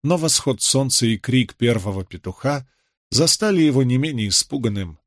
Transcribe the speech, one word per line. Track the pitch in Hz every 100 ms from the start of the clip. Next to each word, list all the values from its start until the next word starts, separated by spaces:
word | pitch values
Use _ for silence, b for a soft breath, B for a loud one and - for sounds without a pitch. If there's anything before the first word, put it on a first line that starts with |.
но | 139 175
восход | 160 - - 120
солнца | - 135 135 - 117
и | 110
крик | - 127 120
первого | - 120 113 98 98
петуха | 92 90 - - 135 143 131 _ _ _ _
застали | 120 160 - 214 190
его | 156 135
не | 127 127
менее | 151 131 104
испуганным | 92 - 143 117 101 90 80